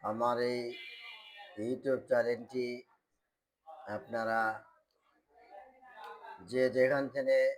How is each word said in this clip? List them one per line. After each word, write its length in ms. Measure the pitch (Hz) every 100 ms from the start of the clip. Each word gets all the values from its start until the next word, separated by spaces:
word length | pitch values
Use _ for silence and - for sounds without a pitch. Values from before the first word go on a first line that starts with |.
| 101
আমার 280 | 110 120 120 123
এই 100 | 123 120 - - - - - - - - - 113
YouTube 380 | 127 139 127 -
চ্যানেলটি 580 | 123 117 120 120 127 123 123 - _ _ _ _ _ _ _ - - - 104
আপনারা 460 | - 113 113 113 110 110 - _ _ _ _ _ _ - - 302 - - - - - - - - 92
যে 120 | 127 127 120
যেখান 260 | 131 139 135 139
থেকে 240 | 131 135 131